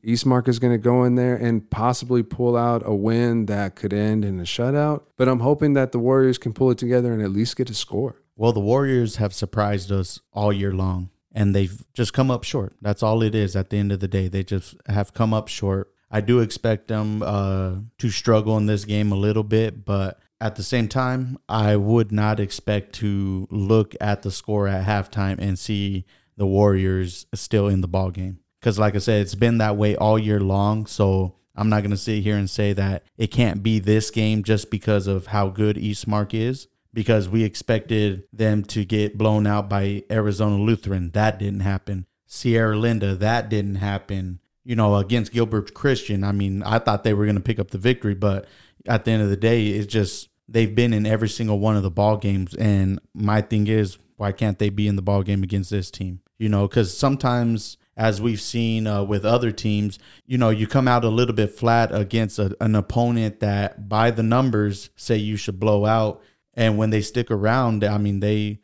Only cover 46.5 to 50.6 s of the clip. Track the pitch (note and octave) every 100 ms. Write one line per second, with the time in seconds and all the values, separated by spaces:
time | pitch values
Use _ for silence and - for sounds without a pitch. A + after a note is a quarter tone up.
46.5 | G2 G#2 A2+ - G#2 A2 G#2 G#2 G#2 F#2
47.5 | G#2 G2 G2 A2 B2+ G#2+ F#2+ G2+ G2 -
48.5 | - _ _ - A2+ A2+ A2+ G#2 G2 A2
49.5 | A#2 G#2+ G2+ G2+ A2 G2 - - _ -
50.5 | A2+